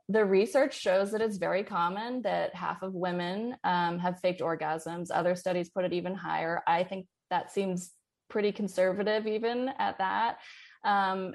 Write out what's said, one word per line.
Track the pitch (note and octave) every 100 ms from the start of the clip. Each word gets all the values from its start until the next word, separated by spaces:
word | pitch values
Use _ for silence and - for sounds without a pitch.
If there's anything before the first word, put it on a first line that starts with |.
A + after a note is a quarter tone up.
| -
the | G#3+
research | G3+ F#3+ A3 C#4 C#4+ -
shows | G#3 F#3 G3
that | G#3+
it's | A3+ G3
very | E3+ F3+
common | G#3+ F#3+ E3+ G3 A#3 B3+
that | G#3+ F3 E3
half | F3 E3 F3+
of | F#3+
women, | F#3 F3+ F3 F3 G3 A#3 B3
um, | - F3+ F3 F3
have | F3+ F3+
faked | F#3 F3+
orgasms. | E3 D#3+ D#3 D#3+ E3 E3+ F3
Other | - F3
studies | F3+ F#3 F3+ F3
put | -
it | F3+
even | F3 F3
higher. | F#3+ E3 D#3+ D#3+ E3+ -
I | E3+
think | F#3 F#3+ F3+ _ -
that | F3+ -
seems | - F#3+ F3+ - - _ _ -
pretty | A3 G#3
conservative | G3+ G3+ F3+ F#3 F#3+ G3+ G#3+ G#3+
even | G#3+ A3+ A#3+ B3+ -
at | G3+ -
that. | F#3 G3 A#3 - - - - -
Um, | A3 G3+ F#3+ F#3+ F#3